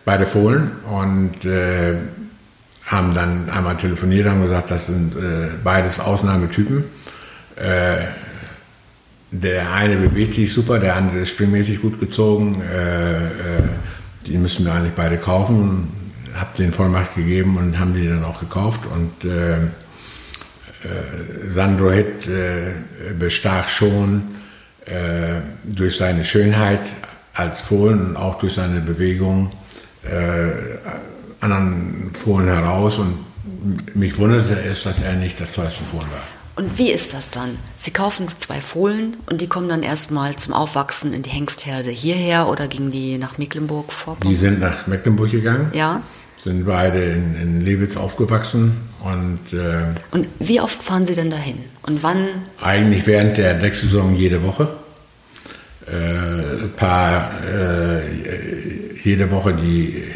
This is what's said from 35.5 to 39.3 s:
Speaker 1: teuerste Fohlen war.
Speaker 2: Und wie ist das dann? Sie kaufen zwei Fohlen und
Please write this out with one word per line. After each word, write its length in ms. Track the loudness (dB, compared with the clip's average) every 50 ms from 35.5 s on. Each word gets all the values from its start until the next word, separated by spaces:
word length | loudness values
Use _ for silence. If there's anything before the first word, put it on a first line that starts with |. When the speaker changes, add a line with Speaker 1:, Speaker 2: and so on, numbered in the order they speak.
Speaker 1:
teuerste 320 | -4 -4 -4 -4 -4 -6 -8
Fohlen 260 | -8 -6 -6 -6 -8
war. 120 | -8 -10 -12 -14 -16 -18 -20 -14 -8
Speaker 2:
Und 220 | -6 -6 -4 0 2
wie 120 | 2 2
ist 240 | 4 2 0 -2 0
das 160 | -2 -2 -2
dann? 280 | -2 -4 -6 -8 -8 -10 -12 -14 -10
Sie 160 | -8 -8 -4
kaufen 360 | -2 -2 -2 0 -2 -2 -6 -6 -4 -4
zwei 240 | -4 -4 -4 -6
Fohlen 560 | -8 -6 -2 0 0 2 2 0 -2 -4 -6 -8 -6
und 160 | -4